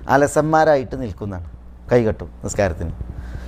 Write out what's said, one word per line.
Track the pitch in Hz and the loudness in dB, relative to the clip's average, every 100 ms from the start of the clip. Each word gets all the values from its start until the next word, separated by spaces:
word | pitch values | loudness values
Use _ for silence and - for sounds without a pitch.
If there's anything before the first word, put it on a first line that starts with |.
| - | 2
അലസന്മാരായിട്ട് | 135 143 156 151 156 160 143 110 139 | 4 4 2 2 4 6 4 0 -6
നിൽക്കുന്നതാണ്, | 123 92 101 90 85 - - - - | -8 -8 -8 -8 -10 -16 -20 -20 0
കൈകെട്ടും | 123 110 95 85 - | 2 4 0 -6 -10
നിസ്കാരത്തിന്. | 98 - 101 85 82 - - - - - | -8 -2 -2 -2 -6 -8 -10 -12 -12 -12